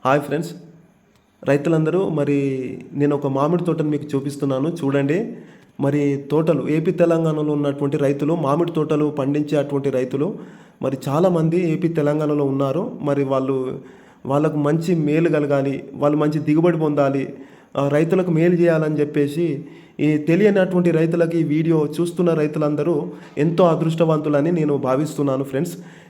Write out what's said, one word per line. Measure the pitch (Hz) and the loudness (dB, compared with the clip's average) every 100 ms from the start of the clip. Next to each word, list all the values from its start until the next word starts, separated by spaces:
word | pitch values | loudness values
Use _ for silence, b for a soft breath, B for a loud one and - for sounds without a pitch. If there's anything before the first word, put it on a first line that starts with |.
| 127 | 2
హాయ్ | 143 - | 0 0
ఫ్రెండ్స్, | 151 170 - - - _ _ _ _ _ _ - | -4 -6 -10 -20 -20 _ _ _ _ _ _ 0
రైతులందరూ, | 143 151 160 156 175 196 156 | 0 2 0 2 0 -2 -2
మరి | 143 143 139 131 127 95 - 143 | 0 0 -2 -4 -8 -10 -12 -2
నేను | 147 143 | 0 0
ఒక | 143 135 | -2 0
మామిడి | 147 175 175 | 0 0 0
తోటను | 160 156 | -2 -2
మీకు | 147 139 | -2 -4
చూపిస్తున్నాను, | 139 143 139 139 131 143 - | -4 -4 -4 -2 -2 -2 -2
చూడండి. | 135 139 139 165 233 B B B B _ 139 | -2 0 0 -2 -4 B B B B _ 0
మరి | 143 143 139 139 | 2 0 -2 0
తోటలు, | 151 160 151 - 156 | 0 2 0 0 0
ఏపీ | 165 170 | 0 2
తెలంగాణలో | 170 165 165 151 151 147 | 2 4 2 0 0 0
ఉన్నటువంటి | 143 139 143 147 139 | -2 -2 -2 0 0
రైతులు, | 143 147 165 143 | 0 0 0 0
మామిడి | 147 170 | 0 0
తోటలు | 165 151 151 151 147 | -2 -2 0 0 -2
పండించే | 131 143 147 151 | -2 0 0 -2
అటువంటి | 139 143 139 127 | 0 -2 -2 -2
రైతులు | 127 139 156 220 B B B B | -2 -2 -4 -6 B B B B
మరి | 131 135 - | -6 -4 -2
చాలామంది | 143 185 170 160 170 180 | 2 2 2 2 0 0
ఏపీ | 151 165 165 | 0 -2 0
తెలంగాణలో | 147 147 151 151 143 | 0 0 0 0 0
ఉన్నారు. | 135 139 139 220 262 143 | 0 0 -2 -4 -6 -2
మరి | 139 135 | 0 0
వాళ్ళు, | 135 131 135 131 - B B B B 123 | 0 0 -2 -4 -8 B B B B -2
వాళ్ళకు | 139 156 151 143 | 0 0 0 0
మంచి | 160 160 170 | 0 0 0
మేలు | 147 156 165 151 | 2 2 2 2
కలగాలి, | 147 143 135 139 - - | 0 0 0 -4 -8 -2
వాళ్ళు | 143 147 | 0 2
మంచి | 151 151 143 | 0 0 0
దిగుబడి | 151 170 165 156 | 2 4 2 0
పొందాలి, | 147 139 135 135 - B B B - | 2 0 0 -4 -10 B B B -2
ఆ, | 139 143 | 0 2
రైతులకు | 165 185 185 | 2 2 2
మేలు | 160 170 180 | 2 4 4
చేయాలని | 170 160 156 151 | 4 4 0 0
చెప్పేసి, | 147 151 143 143 170 143 165 B B B 151 | 0 0 0 0 -2 -4 -8 B B B 0
ఈ | 151 | 2
తెలియనటువంటి | 151 170 208 202 185 180 175 | 2 4 4 4 2 2 2
రైతులకు | 160 165 170 165 170 | 2 2 2 0 0
ఈ | |
వీడియో | 151 147 165 165 147 156 | 0 0 2 2 0 -2
చూస్తున్న | 170 165 175 | -4 0 0
రైతులందరూ | 160 151 156 147 147 147 160 175 B B B | 2 0 0 -2 0 0 -2 -4 B B B
ఎంతో | 151 165 180 | 0 4 4
అదృష్టవంతులని | 156 165 160 165 156 151 147 147 | 4 0 0 2 2 2 0 2
నేను | 175 151 143 127 | 0 0 0 0
భావిస్తున్నాను | 131 151 - 139 131 | 0 -2 -2 -2 -2
ఫ్రెండ్స్. | 135 131 175 - B B B | -2 -4 -4 -6 B B B